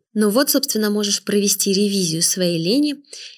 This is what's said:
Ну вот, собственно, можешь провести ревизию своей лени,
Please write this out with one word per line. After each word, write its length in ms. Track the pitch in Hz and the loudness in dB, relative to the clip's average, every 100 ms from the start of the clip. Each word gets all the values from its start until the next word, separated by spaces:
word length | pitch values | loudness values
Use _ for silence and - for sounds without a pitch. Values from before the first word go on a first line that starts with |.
| _ | _
Ну 160 | 214 214 | 0 2
вот, 200 | 220 294 | 2 2
собственно, 400 | 277 - 220 214 | 0 0 -2 0
можешь 360 | 208 202 196 - | 0 -2 -4 -2
провести 480 | 202 202 - 202 | 0 2 0 0
ревизию 480 | 190 208 196 170 160 | 2 2 0 -2 0
своей 420 | 175 185 175 170 | -2 0 0 0
лени, 400 | 165 262 294 285 - - - | 0 2 0 -2 -12 -20 -20